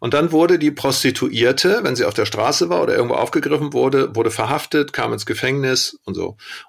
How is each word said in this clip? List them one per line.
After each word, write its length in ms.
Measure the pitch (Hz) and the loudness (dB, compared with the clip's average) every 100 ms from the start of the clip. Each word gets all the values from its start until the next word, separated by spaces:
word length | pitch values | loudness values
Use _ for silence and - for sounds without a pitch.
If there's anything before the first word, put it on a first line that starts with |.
Und 140 | 117 | -2
dann 180 | 143 165 | 0 2
wurde 260 | 160 170 175 | 4 4 4
die 120 | 151 | 2
Prostituierte, 1080 | 143 139 127 - 123 127 117 117 131 180 214 | 0 0 0 0 0 -2 2 2 2 2 2
wenn 120 | 202 | 0
sie 120 | 123 98 | 0 -2
auf 80 | |
der 100 | 104 | 0
Straße 460 | 107 107 113 143 170 | -2 0 0 0 0
war 120 | 175 | 0
oder 140 | - - | 0 2
irgendwo 200 | 120 - | 0 0
aufgegriffen 580 | 117 165 143 147 147 | 0 -2 0 -2 -2
wurde, 420 | 131 131 135 135 110 | 0 2 2 0 0
wurde 140 | 113 | 0
verhaftet, 640 | - 113 147 - 151 143 | 0 -2 -4 -2 -2 0
kam 180 | - 120 | -2 -4
ins 140 | 107 - | -4 -6
Gefängnis 720 | 113 123 139 135 131 - - | -4 -2 0 0 0 -2 -6
und 100 | - | -10
so. 240 | 90 90 101 - - | -6 -6 -8 -18 -18